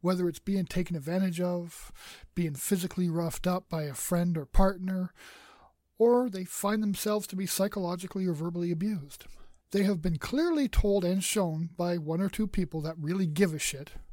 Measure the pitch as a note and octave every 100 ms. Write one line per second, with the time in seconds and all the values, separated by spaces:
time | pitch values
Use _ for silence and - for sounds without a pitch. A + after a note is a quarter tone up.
0 | E3+ F#3 F3 E3 - G3 F3+ - F3 E3
1 | C#3 F3+ F#3+ E3+ F3+ F3 E3+ - - -
2 | - - - - E3 C#3 - F#3+ F3 -
3 | F3+ E3 E3 - F#3 F3+ - E3 D3+ C3+
4 | - F3 F3 E3 C#3+ - F#3+ F#3+ F#3 F#3
5 | F#3 _ - - - - - _ _ _
6 | A#3 B3 B3+ F#3+ F#3 - G3+ G#3+ G#3+ G3
7 | G#3+ G#3+ G3+ F#3 F#3+ - F#3+ G3+ F3 F3+
8 | F#3 G3 F#3 D#3 E3+ F3 F3 E3+ G3+ G3+
9 | C#3+ - - - - - _ G3 G3 F#3+
10 | F3+ D#3+ - C4 E4+ D#4+ C4+ - G#3 G3+
11 | F3+ F#3+ F3+ - F3+ D#3+ E3 - F3 F3
12 | D3+ E3 F#3+ - G#3+ - F3+ D#3+ D3+ E3
13 | D3+ F#3 F#3 D3+ G3 D#3 - C#3 D3 -
14 | -